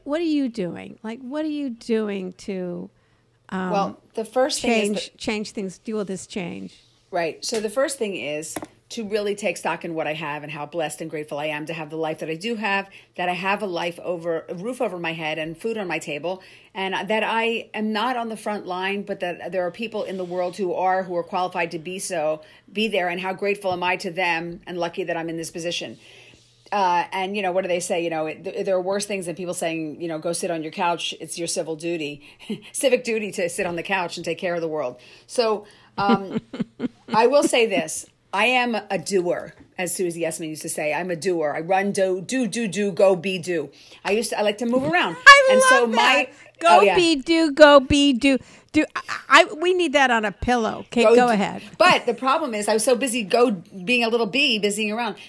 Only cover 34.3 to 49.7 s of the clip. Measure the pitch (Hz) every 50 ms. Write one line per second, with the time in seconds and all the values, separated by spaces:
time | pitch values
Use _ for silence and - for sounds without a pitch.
34.3 | 160 165 196 180 175 170 165 160 156 151 139 127 127 - - - - - - -
35.3 | - - 233 220 214 196 - - - - - _ _ - 196 202 202 190 196 185
36.3 | - 220 - - - 247 233 - _ - 233 - - _ _ - 226 214 233 247
37.3 | 277 285 320 - - 254 226 214 196 170 160 156 - - - - _ _ _ _
38.3 | - 190 214 247 254 247 247 240 226 208 - - 196 185 143 - 202 185 175 175
39.3 | 156 - - - - - - _ _ - 180 170 - - 185 175 165 170 165 160
40.3 | 165 175 170 156 156 151 - 160 - 180 156 151 147 151 180 185 175 156 139 196
41.3 | 180 165 151 147 143 151 165 170 190 190 196 202 196 196 190 190 180 190 170 -
42.3 | 247 262 247 196 - 233 233 202 156 202 208 202 175 - 202 190 190 175 151 196
43.3 | 185 180 156 180 175 160 143 - - - - - - - - 180 202 226 226 -
44.3 | - - 208 208 208 - 247 233 240 262 262 302 330 359 277 359 349 494 508 554
45.3 | 554 571 523 523 508 508 523 523 523 539 480 453 - 453 - - - 571 - -
46.3 | - - - - _ - 320 339 349 - 415 392 359 359 349 330 320 269 254 320
47.3 | 330 330 330 311 269 - 302 285 285 285 262 269 294 285 285 285 262 220 - 277
48.3 | 269 240 - - - - _ _ - 302 311 - - - - - 110 - - -
49.3 | 180 - 349 - - 302 339 359